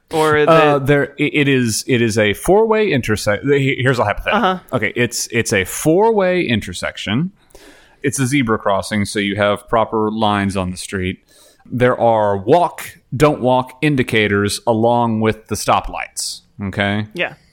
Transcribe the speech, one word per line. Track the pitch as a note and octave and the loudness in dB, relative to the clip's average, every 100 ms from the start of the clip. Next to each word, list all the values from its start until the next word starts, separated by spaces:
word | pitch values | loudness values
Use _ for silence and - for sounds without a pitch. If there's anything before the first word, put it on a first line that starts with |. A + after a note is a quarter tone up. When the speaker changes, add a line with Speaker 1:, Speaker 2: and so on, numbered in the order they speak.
| _ | _
Speaker 1:
or | D#3+ D#3 D3+ | 0 2 4
Speaker 2:
Uh, | D3+ D#3+ D3+ C#3+ | 4 6 4 2
Speaker 1:
the | |
Speaker 2:
there, | C3+ C#3+ C#3 - | 2 2 0 -2
i-, | D3 | -2
it | D3+ C#3 | 2 2
is, | C3+ A#2+ G#2 - | 2 0 -4 0
it | B2 | 2
is | A#2 G#2+ | 2 2
a | G#2 | 2
four-way | G2 - G3 A3+ G#3+ G#3+ | 0 2 4 4 2 2
interse-, | C#3+ - G#2+ - G2+ C3+ C#3 | 0 0 -2 0 -2 0 0
he-, | C3+ C3 | 0 0
here's | B2+ B2 | 0 2
a | |
hypothetical. | G#2 G2 - - | 0 -2 -2 0
Speaker 1:
Uh-huh. | G3+ G2+ - A#2+ | 0 -2 -4 -4
Speaker 2:
Okay, | G#2+ - | -2 -2
it's, | A#2+ - - | -2 -2 -4
it's | A#2 A2 | -4 0
a | G2+ | -2
four-way | F#2 - D#3 E3+ A3 G#3+ F#3 F3+ | -2 -2 2 4 4 2 0 0
intersection. | E3 A2+ F#2+ F2+ D2+ - - A2+ F3+ _ _ - - - _ _ | 0 -2 -4 -8 -10 -8 -4 -2 -4 _ _ -20 -20 -20 _ _
It's | C#3+ B2+ | -6 -2
a | B2+ | -2
zebra | C#3+ A2+ A2 | 0 0 -2
crossing, | G#2+ G2 - G#2+ G2+ | 0 -2 -2 -4 -2
so | A2 | -2
you | G2+ G2 | -4 0
have | G#2 G2+ - | 0 0 0
proper | A#2 G#2+ A2+ G#2+ | 0 0 0 -2
lines | A2 G#2+ G#2 G2 F#2+ | 0 0 0 0 -2
on | F2+ | -4
the | F#2 | -8
street. | - G2 F#2 F#2+ _ _ - _ | -8 -6 -6 -8 _ _ -20 _
There | - B2 B2 - | -10 0 0 2
are | A#2 A2+ G#2 G2 | 2 2 2 0
walk, | G2 E3+ E3+ - - - _ B2 | 2 2 2 -6 -16 -18 _ 2
don't | D3+ C#3 | 2 2
walk | A#2+ B2+ B2+ - | 0 0 -2 -2
indicators | D3+ C#3 B2 A2+ G#2 G2+ G2+ - - | 0 0 0 0 2 0 -2 -2 -2
along | A2 A#2 A#2+ A#2 A2 | 2 2 2 0 0
with | A2 G#2+ - | -2 -2 -8
the | |
stoplights, | G#2 - G#2 - E2+ A#1+ - - - _ - | -6 0 0 0 -10 -10 -10 -10 -12 _ -10
okay? | G2+ G2 G2+ G#2 G#2+ | -8 -4 -2 -2 -6
Speaker 1:
Yeah. | F3 D3+ - _ | -8 -8 -8 _